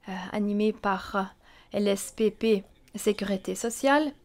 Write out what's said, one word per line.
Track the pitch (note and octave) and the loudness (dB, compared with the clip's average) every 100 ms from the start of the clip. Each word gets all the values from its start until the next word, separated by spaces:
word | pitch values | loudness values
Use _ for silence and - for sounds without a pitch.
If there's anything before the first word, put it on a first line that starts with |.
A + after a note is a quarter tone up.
| - | -10
euh, | F#3+ F#3 | -10 -6
animés | - G#3 G#3 G#3+ | -4 -2 2 0
par | G#3+ G#3 F#3+ - G3+ F#3+ - _ - - | 0 -2 -2 -2 -4 -4 -8 _ -20 -8
L | G3+ G3+ | 0 0
S | G3 - - | 0 -4 0
P | G#3+ | 0
P | G#3 A3+ G3+ - _ _ | 2 2 2 0 _ _
Sécurité | G#3 - G3+ G3 G3 - F#3+ | -4 0 0 -2 -4 -4 -4
Sociale. | A#3 - C4+ C#4+ D4+ - | -4 0 4 4 2 -4